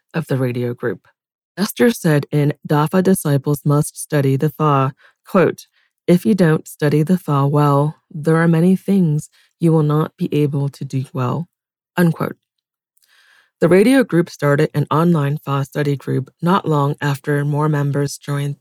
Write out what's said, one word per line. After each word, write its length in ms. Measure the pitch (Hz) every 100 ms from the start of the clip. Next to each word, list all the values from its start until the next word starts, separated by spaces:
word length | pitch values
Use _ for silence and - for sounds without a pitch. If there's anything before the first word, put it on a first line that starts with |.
| _
of 140 | 160 151
the 80 | 135
radio 380 | 127 123 120
group. 340 | 120 120 92 _ _ _ _ _ -
Esther 360 | 208 - 240
said 340 | 226 170 147 -
in 260 | 151 147 - -
Dafa 340 | 147 151 190
Disciples 640 | 185 190 156 139 147 147
Must 340 | 147 147 156 -
Study 380 | - 151 135 135
the 140 | 151
FA, 440 | - 156 139 135 - _ _ -
quote, 420 | 196 156 - - _ _ _ -
"If 180 | 180 220
you 100 | 196
don't 320 | 165 156 -
study 360 | - 147 151
the 140 | 151 185
Fa 300 | - 143 139
well, 500 | 147 147 143 147 - _
there 260 | 156 147 160
are 100 | 170
many 280 | 160 175 190
things 540 | - 196 170 151 - _ _ -
you 120 | 165
will 120 | 160
not 320 | 151 151 - -
be 160 | 180
able 360 | 147 147 139 139
to 160 | - 135
do 200 | 135 131
well," 360 | 131 127 139 175 _ _ _ _ -
unquote. 400 | 170 156 - - _ _ _ _ _ _ _ _ _ _ _ -
The 80 | 170
radio 340 | 185 214 269
group 260 | 226 170 170
started 400 | - 147 143 156
an 120 | 147 -
online 460 | 165 170 165 139 151
Fa 280 | - 139 139
study 300 | 151 143 135
group 340 | - 135 131 -
not 260 | 170 196 -
long 280 | 147 139 143
after 420 | 147 139 - 143 143
more 240 | 147 151
members 480 | 147 143 143 143 -
joined 400 | - 143 143 143